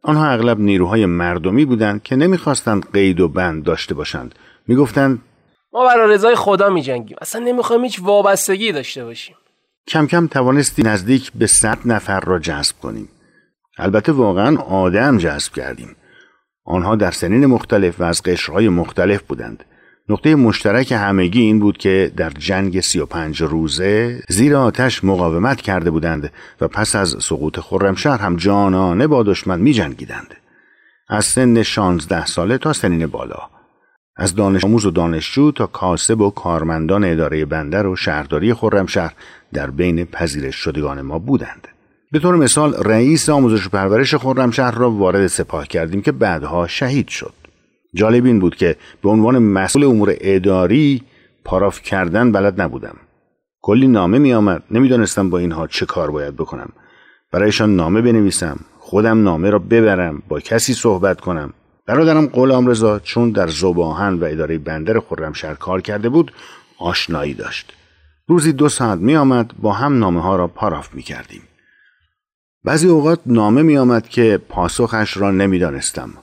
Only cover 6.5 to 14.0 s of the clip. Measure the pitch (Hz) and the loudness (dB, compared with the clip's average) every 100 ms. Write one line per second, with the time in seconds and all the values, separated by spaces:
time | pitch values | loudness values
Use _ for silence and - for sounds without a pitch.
6.5 | 190 202 185 135 123 107 - - 226 240 | 2 2 2 -2 -8 -8 -14 -10 -6 -2
7.5 | 247 220 233 247 202 180 202 196 196 - | -2 0 0 0 -6 0 2 4 2 0
8.5 | 190 226 151 127 135 117 117 - _ _ | -2 -2 -4 -8 -12 -14 -16 -20 _ _
9.5 | _ _ _ - 160 147 175 165 139 123 | _ _ _ -4 0 2 2 0 0 2
10.5 | 139 135 - 113 107 95 131 - 113 110 | 2 0 0 0 0 0 0 0 -4 0
11.5 | - 110 117 120 110 - 95 90 92 78 | 2 0 -2 -2 -2 -2 -4 0 -2 -2
12.5 | 73 - - - 55 - _ _ _ _ | -6 -8 -8 -12 -12 -14 _ _ _ _
13.5 | _ _ - 95 104 | _ _ -6 0 0